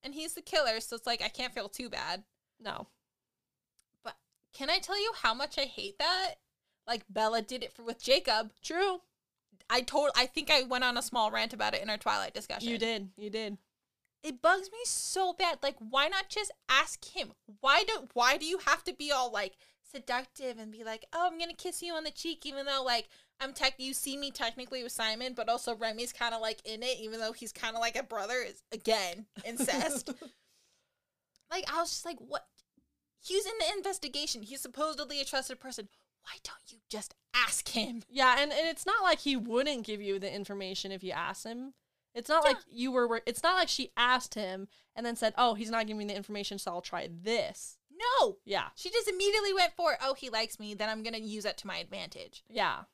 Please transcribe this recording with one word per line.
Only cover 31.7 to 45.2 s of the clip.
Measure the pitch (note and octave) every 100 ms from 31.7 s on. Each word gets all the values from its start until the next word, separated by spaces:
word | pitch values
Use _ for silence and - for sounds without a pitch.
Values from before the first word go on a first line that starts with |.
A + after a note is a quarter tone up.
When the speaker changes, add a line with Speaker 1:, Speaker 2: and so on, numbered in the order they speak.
| E4
Speaker 1:
was | E4+
just | - E4+
like, | E4
"What?" | A#3+ C#4+ - _ _ _ _ _ _ _
He's | - F#4 G#4+
in | A4+
the | A4 G#4
investigation. | F#4+ F#4+ D4 C#4+ D4 A#3+
He's | G#3 C4+
supposedly | C4 B3 D#4 D4 D4 C#4+
a | C4+
trusted | C#4 C4 B3+
person. | C4 B3 G#3 _ _ _
Why | - - -
don't | - -
you | A3+ _
just | G#3+ - - _ B3
ask | A#3 - -
him? | A#3+ A3 A#3 -
Speaker 2:
Yeah, | B3 B3+ B3
and, | D4
and | D4 E4
it's | D#4+ F4+
not | G#4+
like | F#4+ D#4
he | D4 C4+
wouldn't | A3+ A#3 C#4 C4+ G#3+
give | G#3+
you | G3+ G3
the | G3
information | G3+ G3 G3+ F#3+ F#3+ G3
if | F#3+
you | F#3
asked | E3+ E3+ G3 A3+
him. | A#3 C4 - _ _ _
It's | A#3+ A#3
not | D#4 D4
Speaker 1:
Yeah. |
Speaker 2:
like | C4+ -
you | A#3 B3+
were | B3+ A#3+
wor-, | A#3 -
it's | A#3+
not | E4 F#4
like | E4+
she | - B3+ -
asked | A#3+ B3+ - -
him | G3 F#3+ G3 _ _ -
and | A#3+
then |
said, | A#3